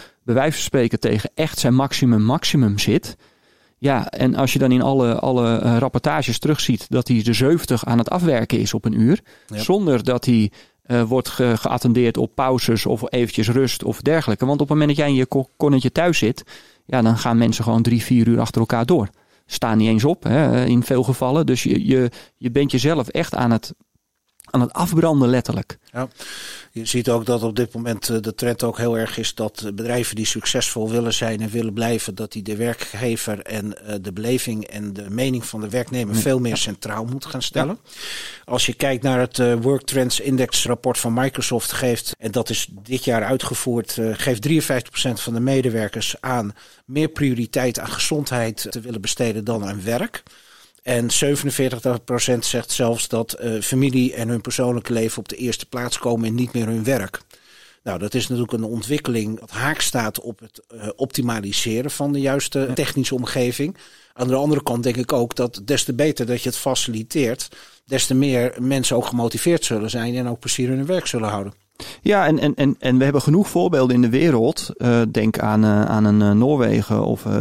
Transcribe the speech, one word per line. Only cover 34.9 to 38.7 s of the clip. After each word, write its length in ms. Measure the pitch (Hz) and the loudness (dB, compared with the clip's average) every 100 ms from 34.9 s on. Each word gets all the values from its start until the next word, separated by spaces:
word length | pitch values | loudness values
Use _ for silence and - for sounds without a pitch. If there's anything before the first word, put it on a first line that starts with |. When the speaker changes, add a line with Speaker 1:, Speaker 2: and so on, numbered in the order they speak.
Speaker 2:
de 180 | 98 98 | -10 -8
mening 340 | 110 131 127 - | -4 -2 -2 -6
van 140 | 110 | -10
de 80 | 107 | -6
werknemer 460 | 123 123 127 104 | -4 -4 -4 -2
Speaker 1:
Ja. 60 | 110 | 0
Speaker 2:
veel 180 | 135 131 | 0 0
meer 160 | 120 107 | 0 -2
centraal 480 | - 95 - 104 | -4 -6 -8 -8
moet 200 | 117 135 - | -8 -8 -10
gaan 160 | 131 | -8
stellen. 360 | - - 143 - | -6 -4 -4 -6
Speaker 1:
Ja. 60 | - - - - - - | -12 -16 -14 -12 -14 -16
Speaker 2:
Als 220 | - 123 | -4 -2
je 60 | 131 | -2